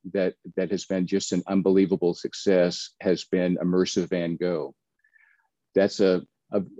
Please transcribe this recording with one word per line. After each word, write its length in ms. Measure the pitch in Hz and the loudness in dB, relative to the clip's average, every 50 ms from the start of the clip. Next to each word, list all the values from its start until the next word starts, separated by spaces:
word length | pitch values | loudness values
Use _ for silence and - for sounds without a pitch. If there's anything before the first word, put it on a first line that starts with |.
| - 92 85 | -14 -6 -4
that, 220 | 98 92 92 - - _ 90 - | -2 -2 -2 -2 -6 _ -10 -6
that 140 | - 92 82 | -4 -4 -2
has 140 | 101 92 - | -4 -6 -4
been 220 | - 98 95 92 | -4 -2 -2 -2
just 260 | 85 95 98 - - - | 0 -2 -2 -2 -2 -4
an 100 | 90 87 | -4 -2
unbelievable 680 | - 98 98 87 95 95 95 98 87 95 87 90 87 85 | 0 -2 0 2 4 4 4 4 2 2 0 0 -2 -2
success 760 | - - - - - - 101 95 92 87 90 87 - - - - _ | -2 -6 -10 -10 -4 0 2 4 4 4 2 0 -4 -10 -14 -16 _
has 240 | - 101 90 82 - | -2 -2 -2 -2 -2
been 320 | - - 92 90 90 90 | -2 -2 0 0 0 0
Immersive 520 | 85 - 90 90 92 92 - - 101 87 78 | 0 0 0 2 2 2 2 0 -2 -2 -2
Van 280 | 92 90 85 85 85 | -2 -2 -2 -4 -4
Gogh. 380 | 82 90 90 87 80 69 - - _ _ _ _ _ _ _ _ _ _ _ _ _ _ _ _ _ _ _ _ | -2 -2 -2 -2 -2 -4 -8 -10 _ _ _ _ _ _ _ _ _ _ _ _ _ _ _ _ _ _ _ _
That's 260 | 95 95 101 - - | 2 2 2 2 2
a, 220 | 101 95 92 90 - - _ _ _ _ - | 4 4 4 2 0 -6 _ _ _ _ -4
a, 100 | 104 92 - - - | -4 -4 -4 -8 -16